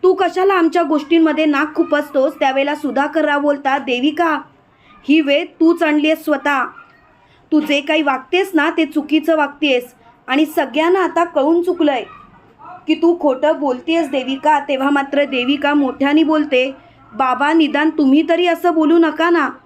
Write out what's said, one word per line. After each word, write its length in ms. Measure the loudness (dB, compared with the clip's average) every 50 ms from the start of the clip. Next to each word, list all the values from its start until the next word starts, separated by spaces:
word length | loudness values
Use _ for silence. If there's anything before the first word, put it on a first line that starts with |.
| 4
तू 120 | 2 2
कशाला 400 | 2 0 -2 0 0 0 2 2
आमच्या 280 | 2 2 2 2 0 0
गोष्टींमध्ये 640 | 0 0 -2 0 0 2 2 4 2 2 0 0
नाक 300 | 0 0 0 -2 -4 -2
खुपसतोस?" 580 | -4 -2 0 0 -2 -2 -2 -2 0 0 0 0 0
त्यावेळेला 340 | -2 0 0 0 -2 -2 -4
सुधाकरराव 640 | -4 -6 -4 -2 -2 -2 -2 -2 -2 -2 0 0 0
बोलतात, 400 | 0 0 -2 0 -2 -2 -2 -2
"देविका, 580 | -2 -4 -4 0 0 -2 0 0 -2 -2 -2 -4 -6 -12 _ _ _ _ _ _ _ _ -20 -20 _ 2
ही 120 | 2 2
वेळ 240 | 4 2 0 0 0 -4 -4 _
तूच 220 | 2 2 2 2 0
आणली 280 | 0 0 2 2 2
आहेस 140 | 0 0 0
स्वतः. 400 | -4 -4 -2 0 -2 -2 -2 -4 -6 -8 -18 -20 _ _ _ _ _ _ _ _ _ _ _ _ _ 0
तू 80 | 0
जे 200 | 0 2 -2 -2
काही 220 | 0 0 -2 0 0
वागतेस 480 | 0 -2 -4 -6 -2 0 0 0 0 0
ना 160 | 0 0 0
ते 140 | 0 -2 -2
चुकीचं 520 | -2 -2 -6 -4 0 -2 -2 2 2 0
वागतेस 580 | 0 0 -2 -4 -4 -2 0 0 0 -2 -6 -20 _ _ -20 _ _ _
आणि 200 | -4 0 0 0
सगळ्यांना 580 | 0 0 -4 -4 -2 -2 0 2 2 2 2 0
आता 200 | 0 0 0 -2
कळून 380 | 0 0 0 0 2 2 0 0
चुकलंय 420 | -2 -2 0 0 0 0 -2 -6 -10 -16 -20 -20 -20 -20 -20 _ -20 _ _ -20 -20 -20 -20 -4
की 80 | -4 -2
तू 220 | 2 2 2 2 2
खोटं 380 | 2 0 0 2 0 0 0 0
बोलतेस 480 | -2 -4 -4 -4 -4 -2 -2 0 0 -2
देविका." 500 | -2 -4 -4 -4 -6 -2 0 0 0 0
तेव्हा 300 | 0 -2 -4 0 0 0
मात्र 340 | 0 0 -2 -2 0 -2 -2
देविका 500 | 0 -2 -4 -2 -2 -2 0 0 0 2
मोठ्याने 480 | 2 0 0 -2 -2 -2 2 2 2 2
बोलते, 520 | 2 2 0 0 0 0 0 0 0 -4 -12 -20 -20 _ _ -20 -20 -6
"बाबा 380 | -4 -2 -2 0 -2 0 0 2
निदान 380 | 2 2 2 0 0 -2 0
तुम्ही 320 | 2 2 2 4 4 2 2 2
तरी 180 | 0 0 2
असं 280 | 0 0 0 0 0 0
बोलू 240 | 2 2 4 4 4
नका 320 | 4 2 0 -2 0 0
ना 180 | 2 0 0 -2 -6 -10 _